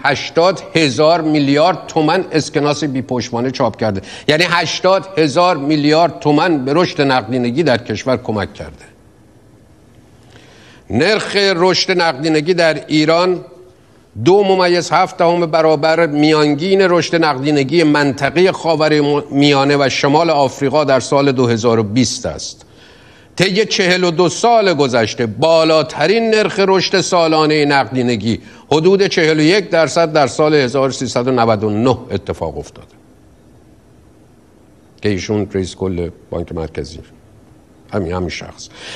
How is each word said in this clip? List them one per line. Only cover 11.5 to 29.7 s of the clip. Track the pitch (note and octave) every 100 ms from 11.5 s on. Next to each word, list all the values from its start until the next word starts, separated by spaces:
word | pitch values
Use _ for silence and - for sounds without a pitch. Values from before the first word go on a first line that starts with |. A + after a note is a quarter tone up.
| F3+ F#3 F3+ - F#3
نقدینگی | E3+ C3 D#3+ D#3 D3+
در | F3 E3 D3 -
ایران | D3+ D3+ E3 F#3 F3 - - - - _ _ _ G2+
دو | A#2+ G3
ممیز | G3 F#3+ F3+ F3 D#3+
هفت | D#3+ F3+ -
دهم | E3+ F3 E3+
برابر | E3 D#3+ D#3 D#3+ D#3+ E3
میانگین | D3 D3+ D#3 D3+ D3 F#3 G3
رشد | F#3+ F3 - E3+
نقدینگی | D#3+ C3 C#3 D3+ C3 E3+
منطقهٔ | D#3 D3 C#3+ C#3 C#3 C#3 F#3
خاورمیانه | F3+ D#3+ D#3 D#3 D3+ C#3+ D3 D3 C#3 D3 C#3 C3+ C#3+
و | C3+
شمال | - C#3+ D3+ E3+
آفریقا | D3+ C3 - C#3 D3
در | C#3+ C3
سال | A2+ C#3+ C#3+
دو | C3 B2
هزار | A#2 A#2+ A2+
و |
بیست | G#2 A2 A2 - -
است. | D2 - - - - - - - - - -
طی | F#3 F#3+
چهل | G#3+ - F3+ F3+
و | F3+
دو | E3 F3+
سال | - A3+ A#3 G3
گذشته | D#3 C#3+ A#2+ G#2+ - A#2
بالاترین | G#2 D#3+ E3 D#3+ D#3+ D3 - D#3 A3+ A3+
نرخ | G#3+ G3+ F#3+ F#3+
رشد | F#3+ - F#3+
سالانهٔ | D#3+ F#3 D#3+ D#3+ D3+ D#3
نقدینگی | C#3+ C#3 A2+ B2+ A#2+ A#2+ G#2+ G#2 - - -
حدود | D3 E3 G3 F#3+
چهل | F#3+ D#3 D#3+
و |
یک | D#3 G#3 F#3